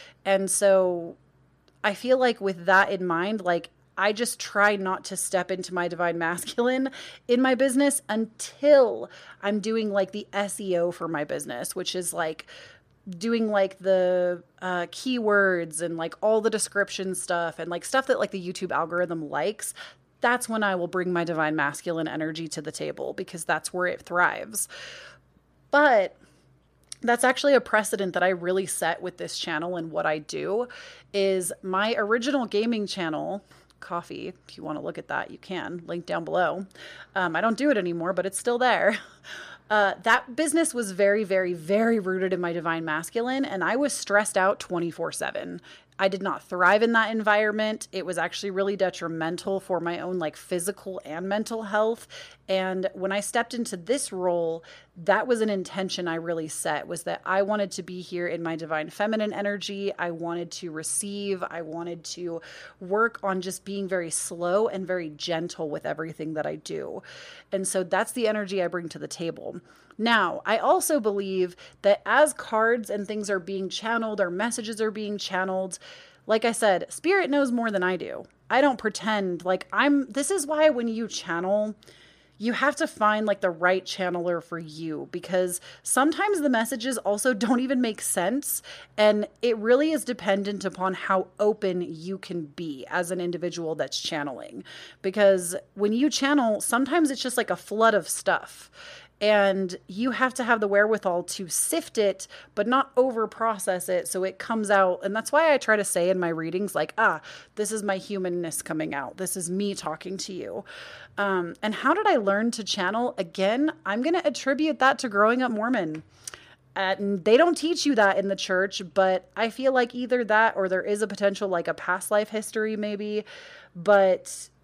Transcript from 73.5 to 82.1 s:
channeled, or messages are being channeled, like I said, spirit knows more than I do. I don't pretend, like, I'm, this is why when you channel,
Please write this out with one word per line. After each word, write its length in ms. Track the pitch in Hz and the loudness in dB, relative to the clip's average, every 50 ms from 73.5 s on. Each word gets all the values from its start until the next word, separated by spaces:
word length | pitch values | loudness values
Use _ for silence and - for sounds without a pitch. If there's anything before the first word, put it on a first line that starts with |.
| 196 190 190 180 | -4 -4 -4 -6
channeled, 500 | - - 208 226 233 233 226 220 214 208 | -6 -6 -4 -2 -2 0 0 -2 0 0
or 100 | 196 175 | 0 0
messages 480 | 175 185 214 240 233 - 220 214 233 208 | 0 -2 -2 -2 -2 -4 -6 -8 -4 -2
are 120 | 220 214 | -2 -2
being 260 | 202 220 214 208 208 | -2 -4 -4 -4 -6
channeled, 640 | 196 - - 190 185 190 196 190 190 190 185 185 - - - - - - - _ _ _ | -6 -6 -4 -2 -2 -2 0 -2 -2 -4 -4 -8 -12 -14 -18 -20 -20 -20 -20 _ _ _
like 180 | - 214 220 214 | 0 2 2 2
I 80 | 233 226 | 0 0
said, 320 | - 233 208 190 175 - - | 2 4 4 4 2 0 -4
spirit 400 | - - - 320 392 392 349 254 | -10 -2 0 2 2 4 2 2
knows 200 | 277 285 285 254 | 2 2 2 2
more 200 | 240 240 233 226 | 0 0 0 0
than 120 | 202 190 180 | 0 0 0
I 140 | 180 185 | 0 0
do. 280 | 170 - - - - - - _ _ _ - | -2 -4 -8 -8 -10 -12 -16 _ _ _ 2
I 100 | 214 247 | 4 4
don't 160 | 294 285 247 202 | 6 4 4 2
pretend, 680 | - 214 - - 180 220 220 208 196 185 175 160 170 | -2 -4 -4 -2 -2 -2 0 0 0 -2 -4 -2 0
like, 200 | 180 185 185 - - - | 0 -2 -2 -2 -2 0
I'm, 340 | 202 247 294 285 277 262 - | 2 4 4 4 4 2 0
this 200 | 208 269 285 - | -2 -4 -2 0
is 160 | 392 381 262 | -2 -2 -2
why 220 | 277 311 302 311 311 | -2 2 4 6 6
when 180 | 285 240 233 | 4 4 0
you 220 | 233 220 220 233 208 | -2 -4 -4 -6 -6
channel, 640 | - - - - 170 170 175 190 202 208 214 214 208 - - - - - - - | -6 -8 -6 -4 -4 -2 0 0 2 0 0 -2 -6 -10 -16 -20 -20 -20 -20 -20